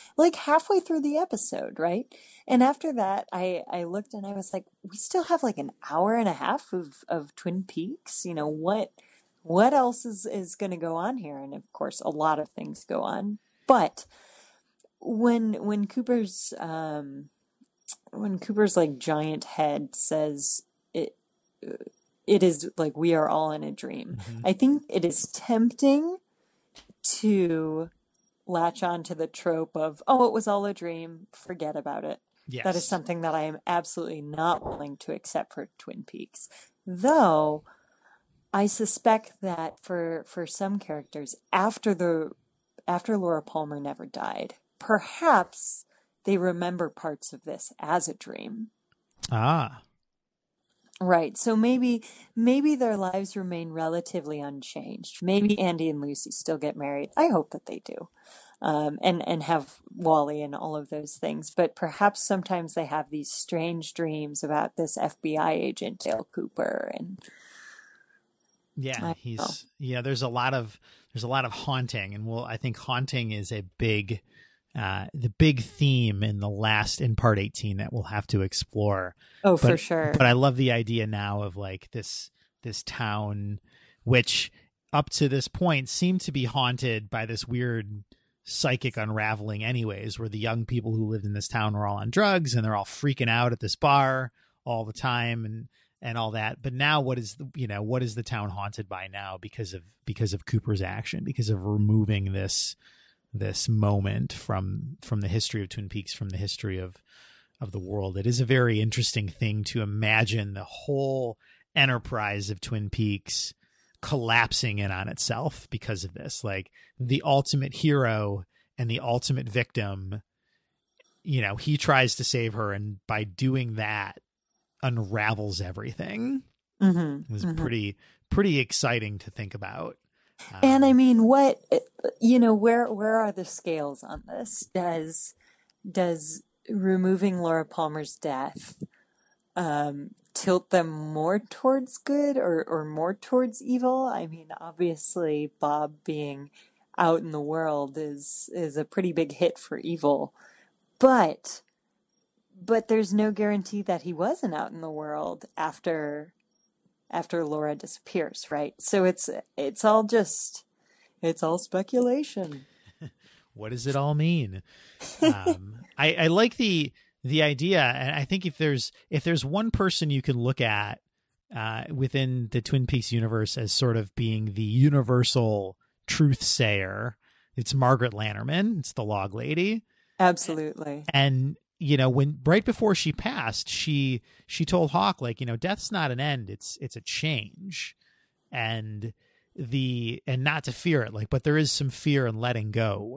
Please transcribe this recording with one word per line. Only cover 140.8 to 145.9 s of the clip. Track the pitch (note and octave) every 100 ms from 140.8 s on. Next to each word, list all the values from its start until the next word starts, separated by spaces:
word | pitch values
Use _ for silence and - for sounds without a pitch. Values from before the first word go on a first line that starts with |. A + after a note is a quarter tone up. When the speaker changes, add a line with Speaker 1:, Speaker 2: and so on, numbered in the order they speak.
| E3
Speaker 1:
more | D#3 D#3 D#3 D#3+ G#3
towards | - - C4 C4+ C4 -
good | - C#4+ C#4+ C4+
or, | F3 D#3+ -
or | D#3+ D3+
more | D#3 E3+
towards | G3+ - B3+ B3+ -
evil? | B3 B3 B3+ C4 C4
I | - E3
mean, | E3 D#3 -
obviously, | E3 D#3+ F3 D#3 - F3+ D#3+ D3 D3+ -
Bob | D3 D3+ D3+